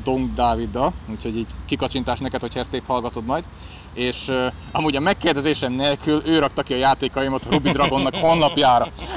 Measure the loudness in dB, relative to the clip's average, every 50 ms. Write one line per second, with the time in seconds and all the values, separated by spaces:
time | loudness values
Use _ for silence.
0 | 0 -2 0 0 -2 -2 0 2 2 2 2 0 -2 -4 -2 0 0 0 -2 -4
1 | -10 -10 -10 -8 -6 -6 -4 -4 -6 -6 -8 -12 -6 -4 -2 -2 -2 -2 -2 -2
2 | -2 -2 -2 -4 -4 -4 -4 -4 -6 -4 -6 -6 -6 -4 -6 -6 -4 -2 -2 -2
3 | -2 -4 -6 -6 -4 -2 -4 -4 -4 -8 -14 -18 -18 -16 -16 -16 -16 -12 -6 -2
4 | -2 -2 -2 -4 -4 -2 0 0 0 0 -2 -6 -12 -4 -2 0 0 0 0 2
5 | 2 0 0 2 2 0 2 2 2 0 0 0 0 -2 0 0 0 0 0 0
6 | 0 0 0 2 2 4 4 4 4 2 0 -2 -2 -2 0 2 4 4 4 4
7 | 0 -2 0 0 0 0 0 -2 -2 0 0 2 2 2 2 4 2 2 2 2
8 | 0 0 0 2 4 4 6 6 4 4 4 4 6 6 6 6 4 2 -4 -10
9 | -10 -8 -4